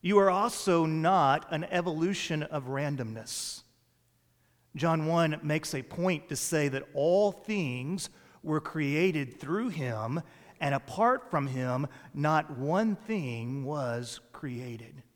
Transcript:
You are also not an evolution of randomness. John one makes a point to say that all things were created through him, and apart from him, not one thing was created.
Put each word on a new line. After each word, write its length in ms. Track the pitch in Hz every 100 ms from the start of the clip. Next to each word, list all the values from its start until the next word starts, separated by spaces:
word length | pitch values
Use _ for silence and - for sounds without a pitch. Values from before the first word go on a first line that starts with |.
You 160 | 180 202
are 140 | 196
also 560 | 185 226 - - 170 160
not 580 | 160 160 190 139 147 -
an 120 | 156 170
evolution 760 | 180 175 156 170 196 - 156
of 240 | 147 156 127
randomness. 960 | 135 147 143 117 110 113 - - - - _ _ _ _ _ _ _ _ _ _ 151
John 300 | 165 160 156
one 340 | 170 165 151
makes 320 | 151 151 156 139
a 80 |
point 440 | 131 - 185 165 -
to 60 | 139
say 340 | - 160 143
that 200 | 131 - 143
all 360 | 151 185 208
things 800 | 196 - 208 151 123 131 190 - - - -
were 180 | 156 156
created 800 | 151 160 147 147 185 156 135 -
through 300 | - 185 247
him, 520 | 160 127 110 113 151 - - - -
and 140 | 147
apart 560 | 139 - - 226 254 -
from 160 | 156 139
him, 400 | 131 127 127 - - - 143
not 420 | 151 156 151 131
one 380 | 139 180 220 202
thing 680 | - 220 135 117 117 135
was 580 | 135 151 127 120 120 - _
created. 720 | - 143 123 127 113 113 139 -